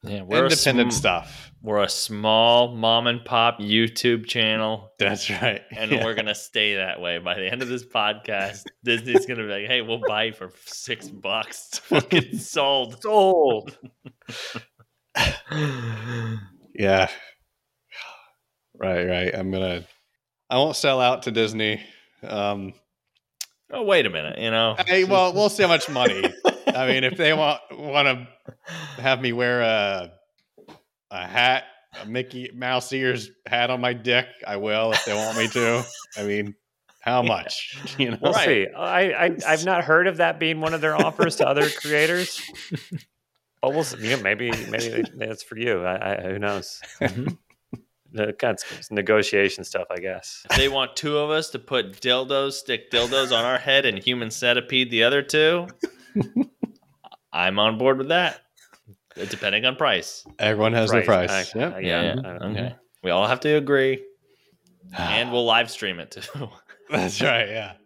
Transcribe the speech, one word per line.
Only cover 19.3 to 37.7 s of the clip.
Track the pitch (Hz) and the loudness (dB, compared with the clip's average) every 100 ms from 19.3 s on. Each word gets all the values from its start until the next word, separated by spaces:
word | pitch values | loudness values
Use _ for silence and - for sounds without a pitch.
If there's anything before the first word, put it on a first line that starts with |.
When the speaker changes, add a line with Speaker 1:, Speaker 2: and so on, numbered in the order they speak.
Speaker 2:
I'm | - 95 | -2 -4
gonna, | 95 92 87 85 _ _ _ _ _ _ | -2 -4 -4 -10 _ _ _ _ _ _
I | 123 | 0
won't | 151 | 2
sell | - 143 131 | 2 2 4
out | 123 131 | 4 2
to | 127 | -2
Disney. | 113 110 110 107 107 - - _ _ | 0 0 0 -2 -2 -8 -20 _ _
Um, | - 107 101 101 95 - _ _ _ _ _ _ - _ _ | -8 -4 -2 -4 -8 -16 _ _ _ _ _ _ -18 _ _
Speaker 1:
Oh, | 277 | -6
wait | 208 180 | 4 4
a | 110 | 4
minute, | 82 76 - | -2 -6 -4
you | 113 | 0
know. | 113 113 107 | 2 2 0
Speaker 2:
Hey, | 180 185 | 2 2
well, | 190 196 180 | 4 4 4
we'll | 185 208 | 4 2
see | 208 | 4
how | 185 | 4
much | 165 - | 4 2
money. | 135 123 98 - - 135 | 2 2 2 -2 2 0
Speaker 1:
<laughs> | - - | 0 -2
Speaker 2:
I | 123 127 | 0 2
mean, | 131 | 2
if | 127 147 | 2 2
they | 156 | 2
want, | 156 151 139 - | 4 2 0 -6
wanna | 139 147 143 139 123 123 _ - - - 165 156 139 | -12 -2 2 2 0 -8 _ -20 -20 -16 -14 -12 -2
have | 131 123 | 0 2
me | 127 | 0
wear | 117 123 123 | 0 2 2
a, | 113 110 101 95 87 87 _ _ _ _ - - _ _ _ | 2 2 2 -2 -8 _ _ _ _ _ -20 -20 _ _ _
a | 92 90 | -10 -2
hat, | 120 123 131 - _ _ - | 2 4 2 -2 _ _ -16
a | |
Mickey | 107 123 127 127 127 | -8 -6 -6 -12 -14
Mouse | 120 127 127 123 | -8 -2 -2 -2
ears | 135 131 123 104 _ - | -2 0 -2 -8 _ -6
hat | 120 120 | -2 0
on | 127 | 0
my | 123 | -2
dick, | 120 113 120 123 - | -2 2 0 0 -14
I | - 101 | -8 -6
will | 107 107 113 | -2 0 0
if | 107 | 0
they | - | -2
want | 104 110 113 | -2 -2 -2
me | 110 | -2
to. | 123 117 120 123 - - 107 | 0 0 0 -4 -14 -16 -8
I | |
mean, | 104 104 104 101 _ _ _ _ | -4 -4 -6 -12 _ _ _ _
how | 117 123 | 0 0
Speaker 1:
<laughs> | |
Yeah. | 120 | 2
Speaker 2:
much? | 98 76 - - | -2 -4 -10 -10